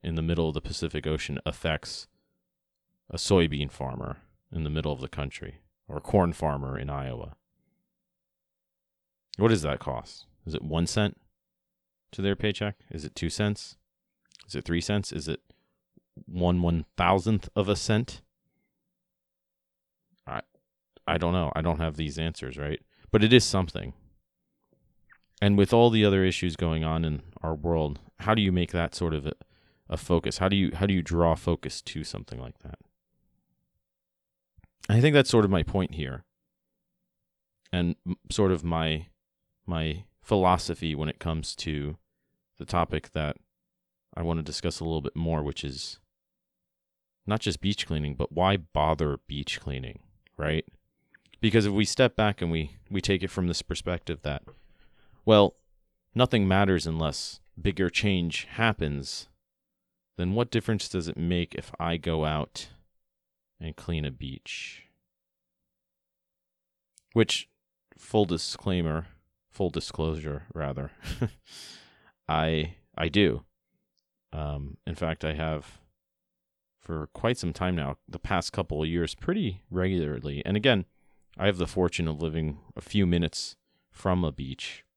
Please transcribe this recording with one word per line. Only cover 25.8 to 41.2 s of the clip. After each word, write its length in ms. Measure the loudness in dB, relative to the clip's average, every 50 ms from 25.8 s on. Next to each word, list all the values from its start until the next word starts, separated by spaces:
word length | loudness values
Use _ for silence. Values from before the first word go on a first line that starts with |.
| 8 8
the 140 | 8 6 6
other 200 | 6 6 6 4
issues 320 | 4 2 0 -2 -4 -2
going 280 | 0 -2 0 0 0 0
on 200 | 0 0 0 0
in 180 | -2 -2 -4 -6 -12 -16 -8 -6
our 120 | -6 -6
world, 440 | -4 -2 0 0 2 0 0 -4 -8 -12 -20 _ _
how 140 | 0 2 2
do 80 | 4 4
you 100 | 4 4
make 200 | 2 0 0 0
that 220 | -2 -2 -2 -2
sort 200 | -4 -2 -2 -2
of 120 | -2 -4
a, 60 | -6 -8 _ -14 _ _ _ _ _ _ _ _ -8
a 80 | -8
focus? 420 | -8 -2 2 2 2 2 0 -2 0
How 100 | 2 4
do 80 | 4
you, 140 | 4 4 2 2
how 120 | 0 0
do 80 | 2 2
you 80 | 2 0
draw 320 | 0 2 4 4 4 4
focus 480 | 2 2 0 -2 0 -2 -8 -10 -10 -12
to 220 | -10 -10 -10 -10
something 360 | -8 -10 -12 -12 -12 -12 -12
like 180 | -12 -12 -14 _
that? 180 | _ -16 -16 -16 _ _ _ _ _ _ _ _ _ _ _ _ _ _ _ _ _ _ _ _ _ _ _ _ _ _ _ _ _ _ _ _ _ _ _ -20 _ _ _ _ -2 2
I 120 | 4 6
think 140 | 6 8 8
that's 160 | 8 6 8
sort 140 | 8 6 6
of 60 | 8
my 120 | 6 4 2
point 320 | 2 0 0 0 0 -2
here. 300 | -6 -6 -6 -8 -10 -14 _ _ _ _ _ _ _ _ _ _ _ _ _ _ _ _ _ _ _ _ _ _ _ _ _ _ _ _ _ -2
And 240 | 0 0 0 -2 _ _
m-, 100 | -10 -10 _ _ -10
sort 220 | 0 2 4 4 4
of 120 | 2 0
my, 420 | -2 0 0 0 0 -2 -2 -4 -10 _ _ _ _ _ _ _ _ _ _ _
my 380 | -6 -4 -2 -2 -2 -4 -6 -10 _ _ _ _
philosophy 720 | 0 2 4 6 6 4 4 2 -4 -6 -4 -2 -4 -2
when 140 | -2 -2 -4
it 100 | -4
comes 360 | _